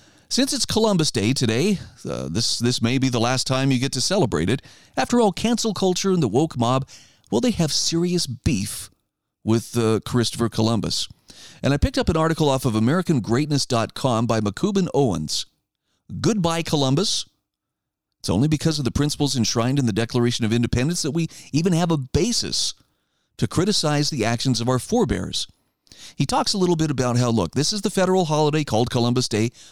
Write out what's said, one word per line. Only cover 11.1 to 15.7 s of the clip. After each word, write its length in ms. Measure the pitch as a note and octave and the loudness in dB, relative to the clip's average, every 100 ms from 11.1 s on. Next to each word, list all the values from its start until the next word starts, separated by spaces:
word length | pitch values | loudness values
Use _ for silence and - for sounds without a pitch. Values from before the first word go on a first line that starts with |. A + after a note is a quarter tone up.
| - - - - - | -12 -20 -20 -20 -4
And 120 | - | 0
I 40 | C#3+ | 2
picked 200 | C#4 C4+ | 0 0
up 120 | A#3 | 0
an 80 | D#3+ | 2
article 320 | D#3+ D#3+ D3+ | 2 2 2
off 160 | C3 C3 | 2 2
of 100 | A2 | 2
American 440 | A2 E3+ F3+ D3 | 2 2 2 0
Greatness 460 | F#2+ A#2 D3 C#3+ - | 2 0 2 0 0
dot 280 | A#2 G#2+ | 0 -2
com 320 | - C3+ A2+ A#2 | -2 0 0 2
by 140 | A2+ | 0
McCubbin 480 | G#2 G2+ G3 G3 F3 | 0 -2 -2 0 0
Owens. 520 | - C#3 E2 D2+ - - _ _ | 2 2 0 -4 -6 -8 _ _